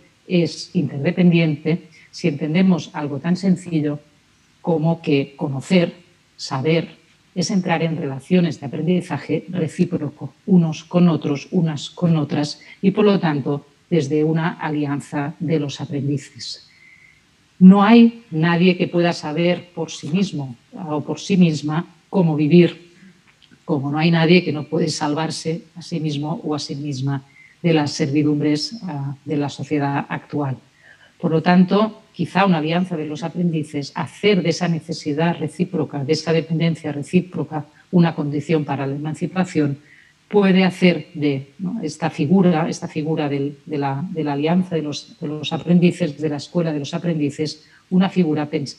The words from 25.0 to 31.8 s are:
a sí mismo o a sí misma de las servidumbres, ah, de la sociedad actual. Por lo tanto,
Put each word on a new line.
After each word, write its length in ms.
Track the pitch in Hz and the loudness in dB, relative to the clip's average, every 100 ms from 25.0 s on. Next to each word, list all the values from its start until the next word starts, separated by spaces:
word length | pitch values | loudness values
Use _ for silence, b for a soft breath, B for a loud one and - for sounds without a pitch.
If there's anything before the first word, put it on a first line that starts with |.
| 151 147 160 151 160 165 - - | -2 -2 -4 -6 -6 -6 -8 -20
a 40 | |
sí 180 | 156 165 | -10 -6
mismo 440 | 156 143 147 180 | -4 -4 -4 -6
o 100 | 156 | -4
a 40 | 147 | -6
sí 180 | - 147 | -6 -8
misma 480 | 147 131 135 139 b b b b | -6 -4 -4 -4 b b b b
de 100 | 170 | 2
las 200 | 160 147 | 2 2
servidumbres, 840 | - 151 147 151 147 147 147 - - | -2 -2 0 2 2 0 0 -4 -8
ah, 340 | 185 147 139 139 | -10 -8 -8 -10
de 140 | - 156 | -6 -4
la 100 | 143 | -4
sociedad 560 | - 135 151 139 139 - | -6 -4 -2 -2 -4 -6
actual. 480 | 165 - 151 143 131 - b b b b _ | -10 -8 -6 -4 -6 -12 b b b b _
Por 120 | 165 | -2
lo 100 | 160 | 0
tanto, 600 | - 180 180 196 | 4 4 6 4